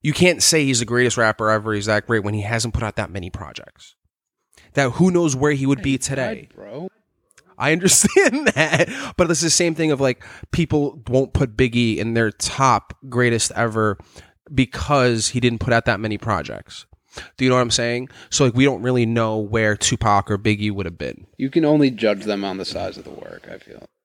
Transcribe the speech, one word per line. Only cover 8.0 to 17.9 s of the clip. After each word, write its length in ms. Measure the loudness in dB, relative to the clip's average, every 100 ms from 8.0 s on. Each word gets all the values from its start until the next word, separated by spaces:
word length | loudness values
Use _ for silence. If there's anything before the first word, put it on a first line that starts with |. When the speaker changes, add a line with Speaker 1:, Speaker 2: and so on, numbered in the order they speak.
| 4 4 4 2 -2
Speaker 1:
<laughs> 0 |
that, 680 | 0 0 2 0 -2 -8 0
but 140 | 0
it's 100 | 2
the 80 | 0
same 260 | 2 0
thing 180 | 0 0
of, 80 | 2
like, 220 | 0 -2 -12 -20 -6
people 520 | -2 0 0 0 -4 0
won't 240 | 0 2
put 240 | 0 -2 2
Biggie 400 | 2 4 2 0
in 160 | -2
their 160 | 0 0
top 640 | -2 -8 0 2 2 _ -20 -6
greatest 440 | 0 2 0 -2
ever 420 | -2 -2 0 -2 -2 -12 -20 -20 _ _
because 760 | 0 0 -2 0 2 2 2 -2
he 120 | 0
didn't 200 | 0 0
put 120 | 0
out 140 | 0 0
that 140 | -4
many 180 | -4 -6
projects. 680 | -4 -4 -4 -12 -14 -20 -20 _ _ -20 -20 -2
Do 80 |
you 40 | 2
know 60 |
what 80 | 2
I'm 80 | 2
saying? 380 | 0 -2